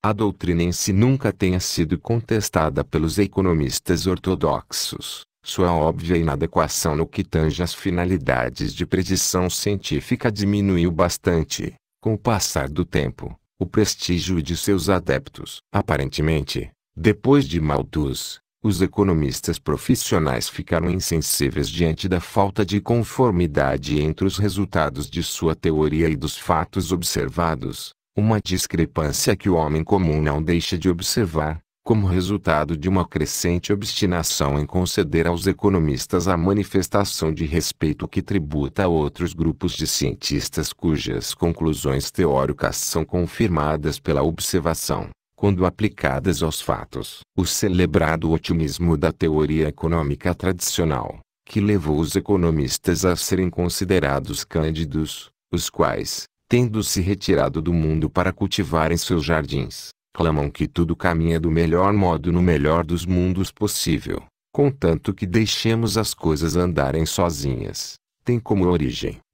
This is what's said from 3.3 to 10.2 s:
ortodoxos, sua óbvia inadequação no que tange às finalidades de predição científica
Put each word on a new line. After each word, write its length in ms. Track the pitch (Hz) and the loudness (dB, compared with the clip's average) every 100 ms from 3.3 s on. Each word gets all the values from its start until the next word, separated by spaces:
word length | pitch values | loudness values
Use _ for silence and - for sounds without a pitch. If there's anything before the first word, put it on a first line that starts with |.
| - 92 82 67 - - 85 87 | 2 2 2 2 -2 0 0 2
ortodoxos, 1160 | 87 - 90 78 64 - - - - - - - _ | 0 0 0 2 0 -4 -6 -6 -8 -10 -12 -16 _
sua 280 | - - 90 | -8 0 2
óbvia 440 | 85 78 73 82 85 | 4 2 0 0 2
inadequação 800 | 82 69 82 - 78 - 82 | 2 0 0 0 0 0 -2
no 120 | 76 82 | 0 -2
que 180 | - | -4
tange 380 | 92 80 78 76 | -2 2 2 0
às 100 | 87 | -4
finalidades 960 | - 98 87 87 92 65 64 62 - 50 | -4 -2 0 0 0 0 -2 -2 -4 -6
de 140 | - 87 | -4 -2
predição 640 | 92 90 92 - 92 90 | 0 0 0 0 0 0
científica 800 | - 104 101 - 73 - 123 | -2 -2 -2 -2 -4 -2 -2